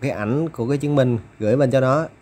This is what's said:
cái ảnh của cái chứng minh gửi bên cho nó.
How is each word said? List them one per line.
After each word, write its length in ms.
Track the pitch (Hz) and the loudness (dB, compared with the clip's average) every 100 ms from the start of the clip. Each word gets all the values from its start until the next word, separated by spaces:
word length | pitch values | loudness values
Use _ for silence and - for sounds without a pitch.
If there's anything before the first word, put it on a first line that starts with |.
cái 100 | 135 | -6
ảnh 380 | 95 107 135 160 | -4 -2 -2 -4
của 180 | 139 117 | -4 -4
cái 100 | 143 | -2
chứng 180 | 143 143 | 0 2
minh 220 | 127 117 - - | 2 0 -6 -6
gửi 180 | 107 131 | 0 2
bên 140 | 131 | 2
cho 80 | 131 | 2
nó. 260 | 131 143 160 - | 2 0 -2 -10